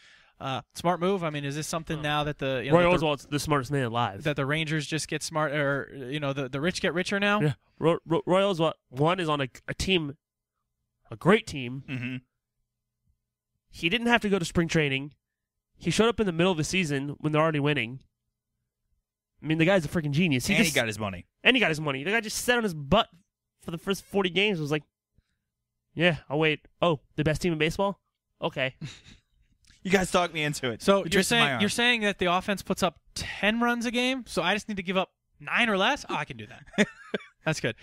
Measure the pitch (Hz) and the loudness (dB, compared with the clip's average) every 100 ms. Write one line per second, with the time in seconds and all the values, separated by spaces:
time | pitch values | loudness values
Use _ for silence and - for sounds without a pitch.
0 | - - _ _ 135 127 - - 170 175 | -20 -20 _ _ -6 -6 -8 -2 0 2
1 | 180 202 165 147 143 147 151 165 160 156 | 0 0 -2 -4 -6 -6 -6 -6 -6 -6
2 | 147 151 151 147 135 131 123 165 175 143 | -2 -2 -2 -4 -4 -2 2 4 4 4
3 | 156 143 - 147 156 147 123 143 123 117 | 2 -2 -4 -4 0 0 0 -2 0 0
4 | 117 98 151 147 135 156 143 156 139 156 | -2 -2 -4 -2 -2 -2 -2 -4 -4 -6
5 | - 151 - 160 151 147 139 139 - 139 | -4 -6 -4 -2 -2 0 0 0 -4 -10
6 | 123 147 143 139 131 139 170 - 185 160 | -8 -4 -4 -4 -4 -2 -2 0 -2 0
7 | 180 196 202 208 147 - _ _ 151 170 | -2 0 2 2 2 0 _ _ 0 0
8 | - 165 - 180 202 165 160 - _ 127 | 0 -2 2 2 2 2 -2 -2 _ 0
9 | 156 190 160 147 131 - - - 190 185 | 2 2 0 -2 -2 -8 -12 -6 0 0
10 | 147 - _ _ _ _ _ _ _ _ | 0 -8 _ _ _ _ _ _ _ _
11 | _ 110 160 220 - 151 120 135 131 127 | _ 0 4 4 2 -8 -8 -8 -8 -8
12 | 123 127 - _ _ _ _ _ _ _ | -6 -8 -12 _ _ _ _ _ _ _
13 | _ _ _ _ _ _ _ - 170 233 | _ _ _ _ _ _ _ -12 -6 -4
14 | 233 233 208 190 170 - 165 165 143 135 | 2 2 2 -2 0 -2 0 0 0 -2
15 | 147 - _ _ _ _ _ _ - 165 | -6 -14 _ _ _ _ _ _ -4 2
16 | 226 233 208 165 180 160 147 185 165 143 | 2 2 -2 2 2 2 0 -2 0 -2
17 | 143 - 151 151 160 151 143 143 113 135 | -4 -4 0 2 2 2 0 0 -4 -8
18 | - _ _ _ _ _ _ _ _ _ | -18 _ _ _ _ _ _ _ _ _
19 | _ _ _ _ 139 160 160 196 143 180 | _ _ _ _ -2 2 4 4 2 -2
20 | 147 139 185 127 156 202 170 139 117 104 | 0 2 2 2 2 4 4 2 0 -2
21 | 104 90 - _ 202 254 185 151 151 131 | -6 -8 -16 _ 2 2 2 0 -2 -4
22 | 151 226 214 - - 240 220 156 139 202 | -2 -2 -4 -4 0 0 0 -4 2 2
23 | - _ _ _ _ _ - 165 190 190 | 2 _ _ _ _ _ -12 -8 -4 -6
24 | - 196 190 175 208 175 143 156 - _ | -2 -2 0 2 0 0 -2 -4 -6 _
25 | _ _ _ _ _ _ _ _ _ 135 | _ _ _ _ _ _ _ _ _ 0
26 | 175 147 - 143 156 151 - _ 170 151 | 2 0 -4 0 0 0 -8 _ 0 0
27 | - - 151 151 180 160 156 202 196 - | -4 -2 0 0 0 0 0 0 -2 -4
28 | _ _ _ _ 165 151 131 - 147 - | _ _ _ _ -8 -4 -6 -6 -16 -16
29 | - - _ _ _ _ _ _ 196 196 | -20 -20 _ _ _ _ _ _ 2 2
30 | 185 185 175 160 151 151 127 107 - 196 | 4 2 2 0 -2 -2 -4 0 4 4
31 | 175 175 180 233 147 123 202 - 240 240 | 4 2 4 4 4 2 0 2 2 4
32 | 208 190 180 180 196 190 - 190 180 - | 0 0 2 2 0 -4 -2 0 0 -2
33 | _ - - - 202 226 240 240 233 233 | _ -10 -10 -2 0 2 0 0 -2 0
34 | 247 262 226 - 165 208 - 196 180 190 | 0 -2 -4 -2 0 0 -2 -6 -2 -2
35 | 175 _ _ _ 143 175 233 190 214 285 | -2 _ _ _ -4 0 2 4 2 0
36 | - 175 151 120 - 117 - - 208 - | -4 -6 -6 -10 -14 -18 -6 0 0 0
37 | - - - _ 160 156 131 - | -10 -8 -10 _ -4 -2 -4 -4